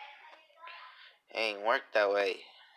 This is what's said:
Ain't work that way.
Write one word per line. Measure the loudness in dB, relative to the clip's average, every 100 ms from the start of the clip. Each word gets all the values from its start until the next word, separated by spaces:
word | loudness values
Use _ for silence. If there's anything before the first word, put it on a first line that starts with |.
| -18 -20 -20 -20 _ _ -16 -16 -18 -20 -20 -20 _
Ain't | -6 -4 -4 0
work | -2 0
that | 2 4
way. | 4 2 -2 -8 -20 -20